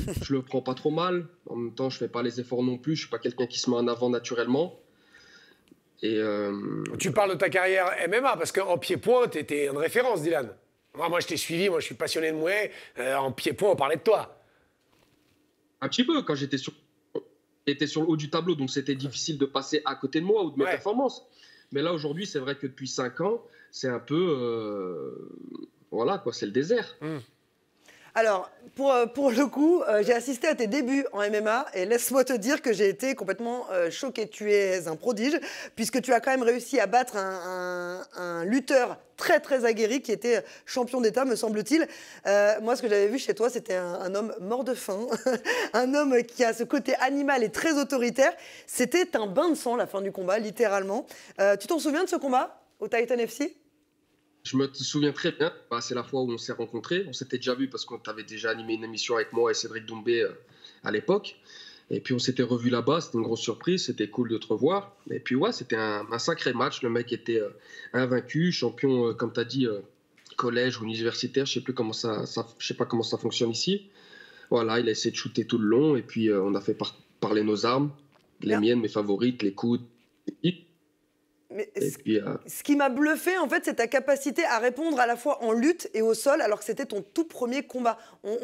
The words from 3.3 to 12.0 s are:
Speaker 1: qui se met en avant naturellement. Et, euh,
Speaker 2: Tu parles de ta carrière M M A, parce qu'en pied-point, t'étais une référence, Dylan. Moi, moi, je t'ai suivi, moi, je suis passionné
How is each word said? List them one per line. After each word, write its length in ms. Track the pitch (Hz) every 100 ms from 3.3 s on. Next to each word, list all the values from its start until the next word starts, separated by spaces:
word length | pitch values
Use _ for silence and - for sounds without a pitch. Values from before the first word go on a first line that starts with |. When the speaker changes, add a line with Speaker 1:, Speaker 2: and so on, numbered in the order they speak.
| 123 123
Speaker 1:
qui 120 | -
se 100 | -
met 60 | 120
en 100 | 120
avant 220 | 120 123
naturellement. 680 | 120 - 120 117 135 175 - _ _ _ - - - - _ _ _ _ _
Et, 140 | 107 110
euh, 680 | 107 104 101 101 101 104 104 -
Speaker 2:
Tu 140 | 190
parles 180 | 180 202
de 60 | 180
ta 140 | 190
carrière 420 | 175 185 190 185 190
M 140 | 170
M 120 | 214 269
A, 100 | 202
parce 160 | 160
qu'en 260 | - 196 175
pied-point, 500 | - 170 196 247 240
t'étais 400 | 156 143 147 143
une 100 | 139
référence, 460 | 160 - 254 202
Dylan. 260 | 151 160 120 95 _ _ _ 131
Moi, 140 | 170
moi, 100 | 170
je 80 | -
t'ai 100 | 160
suivi, 320 | - 165 196
moi, 100 | 165
je 60 | -
suis 100 |
passionné 360 | 127